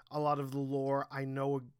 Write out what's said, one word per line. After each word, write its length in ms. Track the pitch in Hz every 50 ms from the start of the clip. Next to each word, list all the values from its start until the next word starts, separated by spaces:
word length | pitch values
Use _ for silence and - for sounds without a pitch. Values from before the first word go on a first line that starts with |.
| - -
a 80 | 139 151
lot 220 | 147 147 147 139
of 100 | 139 135
the 80 | 131 139
lore. 480 | 139 135 139 139 135 139 139 139 139 - 143
I 120 | 135 135
know 320 | 135 135 135 135 139 143
a 40 | 135 123 127 -